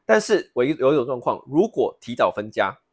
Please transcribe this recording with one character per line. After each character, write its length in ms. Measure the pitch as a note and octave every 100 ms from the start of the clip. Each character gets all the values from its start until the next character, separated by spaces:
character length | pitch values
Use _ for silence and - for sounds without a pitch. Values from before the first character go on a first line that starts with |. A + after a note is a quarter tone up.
但 160 | - A3
是 280 | G#3+ F#3+ -
我 100 | A#2+
有， 100 | C3 D#3+
有 160 | C3
一 20 |
种 100 | D3+
状 140 | B2 B2
况， 240 | B2 G2+
如 220 | - D3 A3+
果 260 | C#3+ G#2+ -
提 160 | -
早 160 | B2 G2+
分 180 | G#2 G#2+
家， 240 | A2+ G2 - _